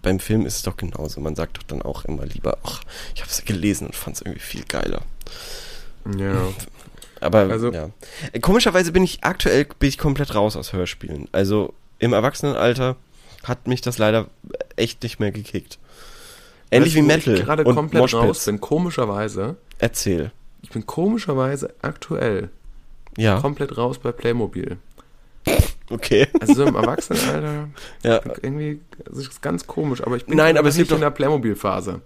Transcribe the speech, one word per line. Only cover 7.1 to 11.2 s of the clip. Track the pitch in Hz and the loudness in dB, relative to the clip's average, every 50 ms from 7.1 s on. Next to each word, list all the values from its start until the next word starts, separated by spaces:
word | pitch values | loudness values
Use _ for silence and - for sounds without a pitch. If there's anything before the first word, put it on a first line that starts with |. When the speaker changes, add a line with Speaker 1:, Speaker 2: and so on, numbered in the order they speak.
| - - | -16 -4
Speaker 1:
Aber, | - - 87 107 101 95 | -4 4 4 4 4 4
Speaker 2:
Also | 107 113 113 123 90 | 2 0 0 -2 -2
Speaker 1:
ja. | 85 76 85 107 - - - - - 156 139 - 113 | -4 -8 -8 -12 -16 -20 -20 -16 -14 -14 -10 -8 -2
Komischerweise | - - 196 247 233 233 170 185 185 170 165 | 2 4 4 6 4 4 4 4 2 4 4
bin | 185 185 | 2 2
ich | 175 - - - | 2 0 -4 -4
aktuell, | - 185 - - - - 131 147 - - - | -4 -2 0 0 4 4 4 2 2 -2 0
bin | - 139 | 0 0
ich | 135 - | 0 0
komplett | - 151 139 139 143 139 - | 0 0 0 0 -2 0 2
raus | 110 101 107 107 | 2 2 2 0
aus | 85 67 - - | -2 -8 -6 -4
Hörspielen. | 95 90 85 - - - - 80 73 | -4 -4 -4 -6 -10 -10 -10 -10 -10